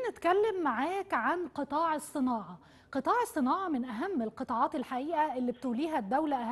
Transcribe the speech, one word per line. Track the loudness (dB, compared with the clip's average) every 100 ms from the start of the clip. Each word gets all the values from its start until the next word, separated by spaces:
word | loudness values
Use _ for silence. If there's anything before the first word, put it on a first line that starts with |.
| 0
نتكلم | 0 2 4 4 2
معاك | 0 2 0 -2 -2
عن | 0 2 0 -2
قطاع | -4 -2 0 0 0
الصناعة. | -2 0 0 0 -4 -14 -18 -20 -6
قطاع | -2 2 2
الصناعة | 2 2 2 2 0
من | -2 -2
أهم | -4 -2 -2
القطاعات | -2 -4 -2 0 0 0
الحقيقة | -4 -4 -2 2 2 0
اللي | -2
بتوليها | -2 -2 -2 0 -2
الدولة | 0 0 2 0 0